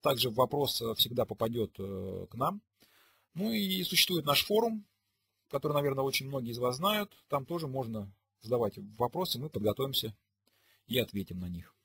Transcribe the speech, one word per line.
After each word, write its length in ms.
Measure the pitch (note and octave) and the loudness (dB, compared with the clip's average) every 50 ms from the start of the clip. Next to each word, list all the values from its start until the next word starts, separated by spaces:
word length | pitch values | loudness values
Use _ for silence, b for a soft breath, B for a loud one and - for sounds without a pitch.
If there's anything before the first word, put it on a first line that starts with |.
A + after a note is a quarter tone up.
Также 300 | - D3+ C#3 A#2 A#2 B2+ | 4 2 2 2 2 0
вопрос, 500 | G#2+ A2+ B2+ B2 - C#3+ C#3+ A#2 - - | 4 4 2 4 4 0 0 0 0 -2
э, 140 | A#2 A2+ A2 | -2 -4 2
всегда 300 | - - A2+ A#2+ B2+ A#2 | 2 2 2 4 0 0
попадет, 500 | - G#2+ - - - A#2+ A#2 G#2+ F#2+ _ - | 0 0 -2 -2 -2 0 -2 -2 -4 _ -8
э, 480 | G2 G2 G2 F#2+ F#2+ F#2+ F#2 F#2 F2+ F2+ | -8 -6 -6 -6 -6 -6 -8 -8 -10 -10
к 40 | - | -4
нам. 280 | A2+ C3 D#3+ G3 G#3 _ _ _ b b b b b b b b b b b _ | -2 -2 -2 -2 -4 _ _ _ b b b b b b b b b b b _
Ну 160 | E3 G3 A3 | -6 -4 -2
и 320 | A3+ A3 G3+ F#3+ F#3 F#3 F3+ | 0 0 0 0 0 0 -2
существует 420 | - F3 E3+ - - F#3 E3 D3 | 0 2 2 4 4 2 0 2
наш 180 | D3 C#3+ C#3 - | 4 2 2 2
форум, 380 | - G#3 G#3+ A3+ A#3 A3+ G#3+ G3+ _ _ _ _ _ _ _ _ _ _ _ _ _ | 4 4 4 4 2 0 -4 -8 _ _ _ _ _ _ _ _ _ _ _ _ _
который, 260 | - C#3 - D3+ D3 | -6 -4 -2 2 0
наверное, 300 | D3 C#3+ C#3+ C3+ C3+ C3+ | 2 2 2 2 2 0
очень 240 | C3+ C3+ - C3+ C3+ | 2 0 0 -2 -2
многие 240 | C#3 C3+ B2 A#2 | -6 -4 -4 -4
из 60 | A#2 A#2+ | -4 0
вас 200 | B2 B2 B2+ C3 | 0 0 0 2
знают. 380 | E3+ G3+ G#3+ G#3+ G#3 G3+ - - _ _ | 0 0 0 0 -2 -4 -8 -20 _ _
Там 160 | - C#3+ C3+ | -2 -2 -2
тоже 220 | - E3+ E3+ D#3+ C#3 | -2 -4 -4 -4 -4
можно 440 | C3 C3+ B2+ A2+ A2+ A2 G2+ G2 G2 _ _ _ _ _ | -4 -4 -4 -4 -4 -6 -6 -8 -12 _ _ _ _ _
задавать 320 | - A2 B2 A#2+ A#2 G#2 - - G2+ G2+ G#2+ A2 | -4 -2 2 2 2 0 0 -4 -14 -16 -4 -2
вопросы, 420 | A#2+ A#2+ - E3 F#3 F3 - B2 | -2 0 0 -2 -2 -2 -2 -4
мы 100 | C3 D#3 | -6 -6
подготовимся 640 | - G#2+ G#2 G#2+ G#2 - C3+ C#3 C3 - - A2+ G#2 _ _ _ _ _ _ b b b b b b b b b | -6 0 2 2 2 2 0 0 0 -2 -2 -2 -8 _ _ _ _ _ _ b b b b b b b b b
и 100 | A2+ B2+ | 0 0
ответим 400 | A2+ - - G2 F#2+ - F2+ F2+ | 0 0 -2 -6 -6 -4 -6 -6
на 80 | F2+ F2 | -6 -6
них. 260 | F2+ F2 E2+ - _ _ | -6 -8 -10 -12 _ _